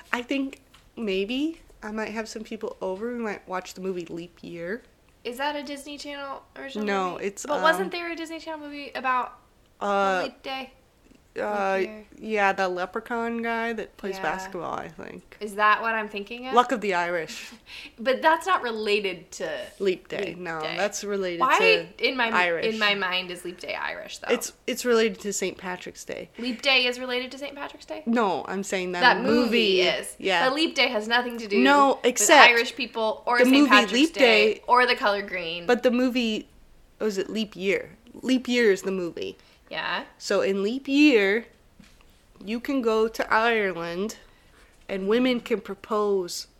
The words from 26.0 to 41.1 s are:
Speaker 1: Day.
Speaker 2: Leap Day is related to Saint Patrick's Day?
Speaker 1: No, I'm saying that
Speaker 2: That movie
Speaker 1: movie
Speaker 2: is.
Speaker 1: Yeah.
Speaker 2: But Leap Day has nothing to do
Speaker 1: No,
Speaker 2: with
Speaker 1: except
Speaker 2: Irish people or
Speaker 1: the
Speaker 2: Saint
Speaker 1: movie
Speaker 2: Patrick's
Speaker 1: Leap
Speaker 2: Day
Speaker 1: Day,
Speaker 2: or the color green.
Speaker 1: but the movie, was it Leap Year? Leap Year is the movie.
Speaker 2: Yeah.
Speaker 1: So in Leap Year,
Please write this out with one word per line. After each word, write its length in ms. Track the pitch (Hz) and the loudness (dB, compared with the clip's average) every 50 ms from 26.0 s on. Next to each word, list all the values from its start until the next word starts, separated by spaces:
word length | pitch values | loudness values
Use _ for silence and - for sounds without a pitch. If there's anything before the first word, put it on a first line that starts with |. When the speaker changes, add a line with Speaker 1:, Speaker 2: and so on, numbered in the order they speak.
| - | -12
Speaker 1:
Day. 240 | - - - - - _ - | -10 -10 -10 -12 -12 _ -8
Speaker 2:
Leap 240 | 233 254 226 240 | -8 -6 -6 -2
Day 240 | - 277 262 254 247 | 0 2 2 4 2
is 140 | 247 247 247 | 0 -2 -4
related 320 | 254 254 247 247 254 254 | -6 -4 -4 -4 -6 -6
to 60 | 269 262 | -10 -12
Saint 180 | 285 277 285 | -12 -12 -10
Patrick's 300 | 285 285 285 - - - | -10 -12 -12 -12 -14 -14
Day? 180 | - 311 - - | -14 -12 -6 -2
Speaker 1:
No, 400 | 233 233 247 220 190 165 131 - - | 0 0 2 2 2 0 -2 -4 -6
I'm 160 | 185 196 196 | -6 -6 -4
saying 280 | - 202 185 180 180 180 | -4 -4 -4 -4 -4 0
that 80 | 175 | 4
Speaker 2:
That 200 | 214 240 196 196 240 | 4 4 4 4 4
movie 100 | - 233 240 247 | 2 2 4 4
Speaker 1:
movie 360 | 214 226 233 220 196 185 185 | 2 2 2 4 4 4 4
Speaker 2:
is. 340 | 180 165 139 - - - - - | 2 2 0 -2 -4 -10 -12 -6
Speaker 1:
Yeah. 280 | - 190 185 170 196 254 | -2 0 2 2 2 2
Speaker 2:
But 80 | 277 | 2
Leap 200 | 302 330 - - | 2 0 0 2
Day 120 | 269 240 254 | 2 0 2
has 180 | 247 208 214 220 | 0 -2 0 0
nothing 300 | 233 247 240 247 233 233 | 0 0 0 -2 -6 -8
to 80 | 226 202 | -6 0
do 120 | 208 226 | 2 4
Speaker 1:
No, 360 | 254 277 285 285 277 269 - | 6 6 6 6 6 6 4
Speaker 2:
with 100 | - - | 4 2
Speaker 1:
except 440 | 247 254 - 208 - 311 277 240 240 | 2 2 2 2 6 8 10 10 10
Speaker 2:
Irish 260 | 233 233 233 - - | 8 6 2 -2 -4
people 480 | - 233 226 - 233 220 220 - - - | -8 -8 -6 -4 -2 -2 -2 -2 -4 -2
or 120 | - 240 240 | 0 4 4
Speaker 1:
the 60 | 254 | 6
Speaker 2:
Saint 100 | 262 262 285 | 8 8 8
Speaker 1:
movie 120 | 294 240 | 8 8
Speaker 2:
Patrick's 240 | 208 208 214 185 214 | 8 6 6 6 4
Speaker 1:
Leap 200 | 247 302 330 - | 4 2 2 4
Speaker 2:
Day 400 | 302 269 233 220 208 214 220 - | 6 6 6 8 6 6 4 2
Speaker 1:
Day, 60 | - - - | 0 2 4
Speaker 2:
or 180 | 240 247 247 | 4 6 6
the 100 | 247 240 | 4 2
color 260 | 240 262 208 202 202 202 | 2 2 0 0 0 -2
green. 420 | 202 175 180 170 165 170 175 170 | -6 -6 -6 -6 -6 -6 -4 0
Speaker 1:
but 180 | 202 247 226 - | 0 2 2 4
the 80 | 254 | 2
movie, 560 | 233 247 254 262 233 254 233 226 214 - - - - - - - - - - _ _ - | 4 4 2 2 2 0 0 0 -2 -4 -6 -10 -16 -20 -20 -20 -20 -20 -20 _ _ -6
was 180 | - 220 190 190 | -4 -2 -2 -2
it 120 | - - | -4 -4
Leap 260 | - 220 220 214 - | -4 -4 -4 -6 -6
Year? 420 | 170 185 196 180 - - - - - _ - - - | -4 -2 0 0 0 -2 -6 -14 -20 _ -20 -18 -8
Leap 260 | - 247 262 247 254 247 | -2 0 0 0 2 0
Year 240 | 240 247 233 208 | 2 4 6 6
is 100 | 190 190 - | 4 4 0
the 80 | 196 | -4
movie. 460 | 190 185 175 165 165 - - - 185 - - - _ _ _ - | -4 -4 -4 -6 -6 -6 -8 -8 -10 -12 -18 -20 _ _ _ -10
Speaker 2:
Yeah. 340 | - 160 - - 175 196 294 - - - | -8 -6 -4 -4 -4 -6 -6 -10 -14 -10
Speaker 1:
So 240 | - - 202 185 | -4 -2 0 2
in 200 | - 196 196 196 | 2 2 0 0
Leap 260 | 196 214 247 269 - 277 | -2 -2 -4 -4 -4 0
Year, 580 | 277 285 302 302 | 4 6 6 8